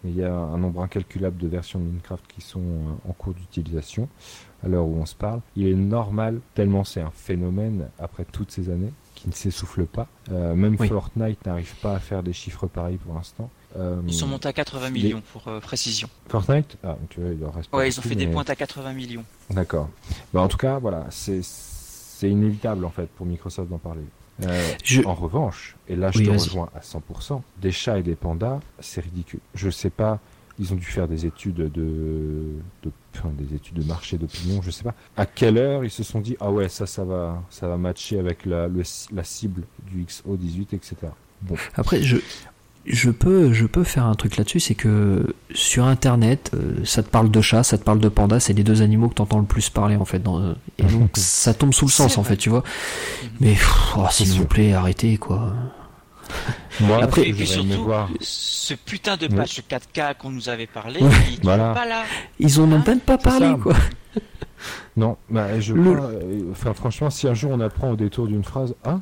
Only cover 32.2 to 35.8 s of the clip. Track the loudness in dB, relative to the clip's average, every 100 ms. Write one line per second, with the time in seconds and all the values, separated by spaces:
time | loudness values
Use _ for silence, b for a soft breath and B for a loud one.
32.2 | -6 -6 -8 -10 -14 -12 -12 -12 _ -10
33.2 | -8 -6 -8 -8 -8 -6 -4 -6 -6 -8
34.2 | -6 -6 -4 -4 -4 -8 -10 -10 b -4
35.2 | -4 2 4 4 2 0